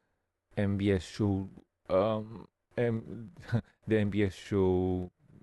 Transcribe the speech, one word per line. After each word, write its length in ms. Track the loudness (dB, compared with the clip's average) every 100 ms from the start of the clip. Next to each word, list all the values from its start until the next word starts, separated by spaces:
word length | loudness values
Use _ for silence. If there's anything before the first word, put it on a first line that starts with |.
| _ _ _ _ _ -2
M 180 | 0 2
B 160 | 2
S 120 | 2
show, 440 | 0 -2 0 0 -4 -14 -20 _ 0
um, 580 | 2 2 0 -6 -14 -18 _ _ -2
M-, 540 | -2 -2 -6 -14 -14 -16 -4
<laughs> 340 | -4 -4 _ 0
the 100 | 2
M 120 | 2
B 140 | 2
S 100 | 0
show, 760 | -2 -2 2 4 4 2 0 -4 _ _ -20